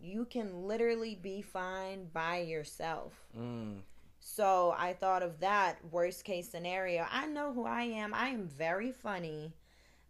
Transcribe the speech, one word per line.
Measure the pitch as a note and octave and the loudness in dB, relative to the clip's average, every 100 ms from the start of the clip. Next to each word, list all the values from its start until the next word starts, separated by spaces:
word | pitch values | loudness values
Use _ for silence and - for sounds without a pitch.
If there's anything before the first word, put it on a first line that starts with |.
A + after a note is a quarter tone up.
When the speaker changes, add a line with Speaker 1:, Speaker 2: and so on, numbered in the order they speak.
Speaker 1:
You | E3+ G#3 A#3 | -6 -6 -4
can | B3 G#3+ F3 F#3+ | -4 -4 -4 -2
literally | A3 A#3 A3+ A3+ | 2 4 2 0
be | G3 F#3 G3 | -6 -6 -6
fine | G3+ F#3+ F#3 F#3 F#3+ G3 F3+ | -6 -4 -4 -2 -4 -6 -6
by | E3 E3 F3 | -2 0 2
yourself. | E3+ D#3+ D3+ - D#3+ D#3+ C3 - - A2+ | 0 -2 -4 -4 -4 -2 -6 -12 -14 -6
Speaker 2:
Mm. | A#2+ A#2 A2 G2+ G2 - - - | -4 -4 -4 -6 -10 -16 -20 -18
Speaker 1:
So | - - G3 F#3 F3 - | -8 2 6 8 6 4
I | F3+ | 2
thought | F#3 F#3+ F#3 | 2 4 4
of | F3 D#3 | 2 0
that | F3+ G#3 F#3 - F3 | 4 6 4 2 -2
worst | E3+ F3 F3 | 2 2 0
case | - F3+ F3 | -4 -4 -4
scenario. | E3+ F3 F#3 F#3 E3+ E3 | -6 -2 0 2 2 2
I | A3+ D#4 | 0 -2
know | D4 D4 | -2 -2
who | B3 | -2
I | A#3 A#3 | -2 0
am. | A#3+ A3 G#3 | -2 -2 -2
I | G#3+ B3 | 0 0
am | B3 F3+ | 0 -4
very | C#3 D#3+ F#3 A#3 | -2 0 0 -2
funny. | A#3+ G#3+ F#3+ E3 D#3 D#3 D#3+ - - - - _ | -4 -4 -4 -4 -6 -8 -12 -20 -20 -20 -20 _